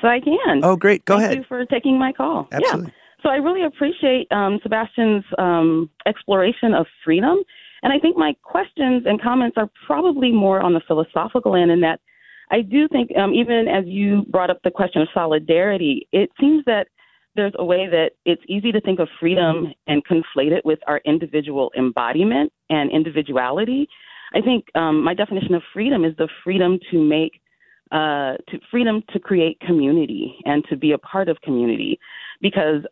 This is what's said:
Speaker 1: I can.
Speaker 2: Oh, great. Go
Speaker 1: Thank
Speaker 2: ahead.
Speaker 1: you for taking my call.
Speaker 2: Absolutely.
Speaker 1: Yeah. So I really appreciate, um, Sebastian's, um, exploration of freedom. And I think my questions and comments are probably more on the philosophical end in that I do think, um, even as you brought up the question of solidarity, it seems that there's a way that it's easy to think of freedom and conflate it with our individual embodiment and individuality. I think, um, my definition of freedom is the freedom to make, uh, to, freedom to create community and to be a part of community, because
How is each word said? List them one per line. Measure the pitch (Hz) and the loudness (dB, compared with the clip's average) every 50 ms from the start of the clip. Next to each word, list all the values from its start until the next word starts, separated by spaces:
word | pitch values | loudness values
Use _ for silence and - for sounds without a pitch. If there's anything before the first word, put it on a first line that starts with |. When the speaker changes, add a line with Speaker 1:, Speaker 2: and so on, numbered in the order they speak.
Speaker 1:
I | - 233 240 254 | 0 0 0 0
can. | - 294 320 466 523 - 156 135 151 | 0 0 0 0 0 0 0 2 4
Speaker 2:
Oh, | 180 190 | 2 2
great. | 170 - 202 202 - - | 4 4 2 2 2 2
Go | - 196 208 | 2 2 2
Speaker 1:
Thank | 226 | 2
Speaker 2:
ahead. | 208 - | 0 -2
Speaker 1:
you | 269 262 | -4 -6
for | - 254 247 254 | -8 -8 -8 -4
taking | - 277 262 - 269 262 262 | -2 -2 0 2 2 2 2
my | 262 262 | 2 -2
call. | 269 - 262 311 320 - 151 - | -2 -4 -4 -4 -2 -4 -6 -6
Speaker 2:
Absolutely. | - 139 466 - - - 175 147 _ | -4 -2 0 0 0 -2 -6 -10 _
Speaker 1:
Yeah. | _ _ _ _ _ | _ _ _ _ _
So | - 294 | -2 0
I | 269 | 0
really | 294 269 330 370 381 349 | 0 0 -2 -2 -2 -4
appreciate, | 302 - - 277 302 349 - 302 262 254 254 - - | -4 -4 -2 -4 -4 -2 0 0 2 2 2 0 -2
um, | - 208 196 196 202 196 | -2 -2 0 0 -2 -4
Sebastian's, | - 214 220 220 226 - - 240 226 214 214 202 196 - - | -4 -4 -4 -4 -4 -4 -2 0 2 2 2 0 -2 -6 -4
um, | - 185 175 170 165 160 165 160 160 165 160 _ _ - | -2 0 2 2 2 2 2 2 0 -2 -4 _ _ -4
exploration | 208 214 - - - 202 190 180 220 240 - 240 220 | -4 -4 -4 -2 0 0 2 2 0 0 0 0 2
of | - 156 160 - _ _ - | 2 2 0 -2 _ _ -2
freedom. | 160 160 185 220 302 359 403 370 _ - - - - - - | 0 2 2 2 2 2 0 -2 _ -14 -20 -20 -20 -16 -4
And | - 262 | -2 0
I | 277 294 | 0 2
think | - 330 359 | 2 2 2
my | 349 - - - _ | 2 0 0 -2 _
questions | _ - - 359 392 - - 320 269 254 254 247 240 | _ -6 -4 -4 -4 -4 -4 -2 0 0 0 0 2
and | - 214 220 | 0 -2 0
comments | 226 240 247 262 247 233 - 226 | 0 0 0 0 0 0 0 -2
are | 214 208 _ - - | -4 -4 _ -16 -4
probably | - 294 294 359 359 285 277 254 240 | 0 0 2 2 2 2 2 2 4
more | 233 208 196 196 190 190 | 4 4 4 4 2 2
on | - 180 | 2 2
the | 170 160 - - | 2 0 0 0
philosophical | 165 156 160 - - 160 160 - - 247 - 208 190 | 0 0 0 0 -2 -4 -4 0 -2 0 0 2 2
end | 180 175 170 | 4 4 4
in | 170 175 | 4 4
that | 170 160 165 - _ _ _ _ _ - - - - - | 2 2 0 -4 _ _ _ _ _ -20 -20 -18 -6 -2
I | 202 233 | 0 0
do | 214 190 226 294 302 311 | 0 2 2 2 2 2
think, | - 247 240 - - | 0 -2 -2 0 0
um, | - 196 202 | 0 0 2
even | - 226 240 233 233 226 226 - | 2 2 2 2 0 0 0 0
as | - 196 185 | 0 -2 -2
you | 175 190 196 202 202 202 202 202 - | -2 -4 -2 0 2 2 2 0 0
brought | - 185 180 180 | -2 0 0 0
up | 180 180 - | -2 -2 -2
the | 180 | -4
question | 180 - 190 180 - 156 | -2 -2 -4 -2 0 -2
of | 156 - - | -2 0 0
solidarity, | 190 170 160 156 156 156 160 160 170 190 208 196 185 165 143 131 - - - | -2 0 0 0 0 2 2 2 2 2 2 0 0 0 -2 -2 -2 -4 -2
it | - 190 208 - _ - | 0 0 0 0 _ 0
seems | 277 294 311 302 277 | 2 4 4 4 2
that | 247 220 202 185 _ _ _ _ _ _ _ _ _ - | 0 -2 -2 -2 _ _ _ _ _ _ _ _ _ -4
there's | 208 202 202 - - | -4 -2 -2 -2 -4
a | 180 | -2
way | 170 180 185 190 190 | 0 0 0 0 0
that | 170 160 160 - _ _ - | 0 0 0 0 _ _ -2
it's | 175 170 - - - | -2 -2 -2 -2 -6
easy | 190 208 202 233 | -6 -2 -2 0
to | 208 214 | -2 0
think | - 196 190 175 | 0 -2 -2 -2
of | 160 - - - | -2 -4 -4 -4
freedom | 170 170 185 185 170 160 160 165 165 151 - _ - | -2 0 2 2 2 0 0 -2 -4 -8 -10 _ -6
and | - 147 147 - | -2 -2 -2 0
conflate | - 175 165 160 - - 139 139 151 | 0 0 0 0 -2 -4 -2 0 0
it | 170 - - | 0 0 0
with | 156 156 - - - | -2 -2 -2 -2 -4
our | 147 143 - | -4 -4 0
individual | 147 151 165 170 143 156 151 143 151 139 139 127 - - | -2 -2 -2 -2 -4 -4 -4 -4 -4 -4 -4 -4 -4 -2
embodiment | 127 127 123 117 127 120 117 131 160 196 220 240 269 - - _ _ _ - | -2 -2 -2 -2 -2 -4 -2 -2 0 0 0 0 0 -2 -2 _ _ _ -4
and | 160 151 143 - | -2 -2 0 0
individuality. | - 156 156 160 147 156 147 - 131 127 123 127 143 190 220 233 262 277 294 - - - - - - - - - - | 0 -2 -2 -2 -4 -6 -4 -2 -2 -2 -2 -2 -2 -4 -2 -2 -2 -4 -4 -4 -8 -20 -20 -20 -20 -20 -16 -6 -4
I | 220 | -2
think, | 214 254 247 220 - - - | 0 0 0 0 -2 -4 -4
um, | 165 165 156 156 156 151 | -2 0 0 0 0 0
my | 165 180 | -2 -2
definition | 190 208 - 196 190 - - 180 | -4 -4 -4 -4 -6 -2 -2 -2
of | 170 - - | -2 -4 -8
freedom | - 196 220 277 285 202 165 | -8 -4 -2 0 0 0 0
is | 165 156 | -2 -2
the | - 160 156 - - | -4 -6 -6 -6 -12
freedom | - 180 190 190 180 175 185 180 - - | -6 -2 0 0 2 2 0 -2 -2 -2
to | 180 165 | 0 2
make, | 156 151 151 156 160 - - _ _ _ _ _ _ _ _ _ _ - | 2 2 2 0 -2 -4 -6 _ _ _ _ _ _ _ _ _ _ -6
uh, | - 156 156 151 147 143 139 131 135 - - - | -4 -2 -2 -2 -2 -4 -4 -6 -6 -8 -12 -14
to, | 190 - - - | -14 -14 -12 -4
freedom | - 240 240 226 214 214 - - | -2 0 0 0 -2 -2 -6 -6
to | - 180 | -10 -8
create | - - 196 175 160 160 - - | -4 0 0 2 2 0 -2 -4
community | - 175 175 156 139 139 156 170 147 - 107 - - - - - - | -2 0 2 2 2 2 2 0 0 -2 -4 -8 -8 -10 -10 -10 -4
and | 143 147 147 - - | -2 -2 -2 -2 -4
to | 156 | -6
be | 131 160 151 | -2 0 0
a | 151 147 | 0 -2
part | - - - 190 190 170 | -4 -6 -4 -4 -2 -2
of | 156 - | -4 -4
community, | - 151 131 120 120 117 113 110 110 - - - - - - - - - - - | -4 -4 -2 0 0 0 -2 -2 -4 -6 -6 -6 -8 -20 -20 -18 -18 -18 -14 -4
because | - 202 - 196 156 156 156 147 - - | -4 -2 0 0 0 0 0 -2 -4 -8